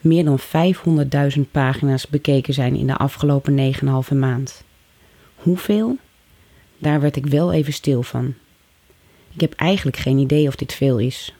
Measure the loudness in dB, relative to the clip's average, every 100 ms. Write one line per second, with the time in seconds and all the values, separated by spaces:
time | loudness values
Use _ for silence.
0 | 2 4 4 0 0 0 2 0 0 2
1 | 2 0 0 0 -2 0 0 0 0 -2
2 | -2 -2 0 0 0 -2 0 0 -2 0
3 | -2 0 0 2 2 2 2 0 0 0
4 | 0 0 0 -2 -6 -12 -20 _ _ _
5 | _ _ _ _ -2 0 0 0 0 -4
6 | _ _ _ _ _ _ _ _ 0 2
7 | 0 0 0 2 2 0 0 -2 0 0
8 | -2 -4 -6 -8 _ _ _ _ _ _
9 | _ _ _ -4 -4 0 -2 0 -2 -4
10 | 0 0 2 2 2 -2 -10 -2 0 2
11 | -2 -4 -16